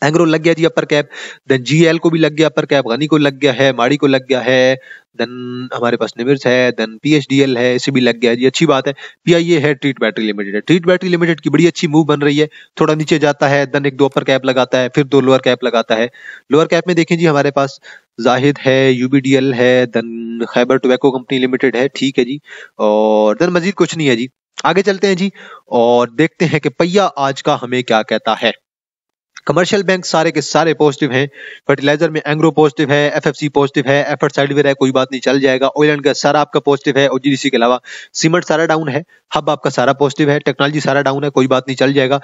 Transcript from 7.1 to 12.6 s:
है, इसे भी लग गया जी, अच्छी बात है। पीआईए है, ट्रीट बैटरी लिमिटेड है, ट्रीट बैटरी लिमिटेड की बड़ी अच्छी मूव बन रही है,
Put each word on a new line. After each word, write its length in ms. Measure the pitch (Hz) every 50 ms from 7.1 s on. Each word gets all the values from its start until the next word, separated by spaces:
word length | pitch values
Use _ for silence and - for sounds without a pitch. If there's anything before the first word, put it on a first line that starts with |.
| 151 147 139 - 135 139 139 135 127 117
है, 160 | 123 123 123
इसे 160 | 123 - 143
भी 80 | 139 131
लग 180 | 123 120 113 117
गया 160 | 120 117 117
जी, 120 | 120 127
अच्छी 200 | 131 - - 170
बात 220 | 147 143 131 131 143
है। 60 | 139 - - - - _ _
पीआईए 340 | 165 170 170 170 170 170 151
है, 160 | 143 147 147
ट्रीट 260 | - - 139 131 -
बैटरी 260 | 120 110 104 117 110
लिमिटेड 280 | 107 101 104 101 101 98
है, 60 | 104
ट्रीट 260 | - - 160 185 165
बैटरी 240 | 175 180 175 185 185
लिमिटेड 300 | 175 170 175 165 165 143
की 100 | - 151
बड़ी 160 | 143 151 170
अच्छी 200 | 170 - - -
मूव 180 | 156 143 156 160
बन 180 | 143 147 143
रही 160 | 143 147 147 147
है, 100 | 151 147 - -